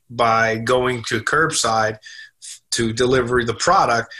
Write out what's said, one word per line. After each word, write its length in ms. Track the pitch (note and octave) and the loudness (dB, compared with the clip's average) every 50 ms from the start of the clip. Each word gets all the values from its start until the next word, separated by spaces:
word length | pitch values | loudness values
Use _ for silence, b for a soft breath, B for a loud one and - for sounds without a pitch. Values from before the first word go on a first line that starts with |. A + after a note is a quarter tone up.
| _ - | _ -8
by 460 | A#2+ A#2 A#2 A#2 A2+ A2+ A2+ A2+ A2 | -2 0 2 2 4 4 2 2 0
going 460 | A2+ A2+ B2 B2+ B2+ B2+ B2+ B2 A#2 A2 - | -2 0 0 2 2 2 0 -2 -4 -4 -4
to 120 | A#2+ A2 | -4 -4
curbside 800 | - - D3 D3+ D#3+ D#3 D3+ - - A2+ A2+ A2 A2 A2 A2 B B B B B B B B _ - - - - _ _ | -2 0 0 0 0 0 0 -2 0 0 0 0 0 0 -2 B B B B B B B B _ -20 -20 -20 -20 _ _
to 220 | - - A#2 A2 | -4 -2 -2 -2
deliver 520 | A2 A#2 B2+ B2 C3 C3 A#2+ A#2 B2+ B2 A#2 | 0 0 2 2 2 2 2 0 0 0 0
the 100 | A#2+ A2 | -2 -4
product. 580 | - - E3+ F#3 F#3+ D3+ B2 A#2 A#2 A2+ B B | -2 2 2 4 4 4 2 0 0 -2 B B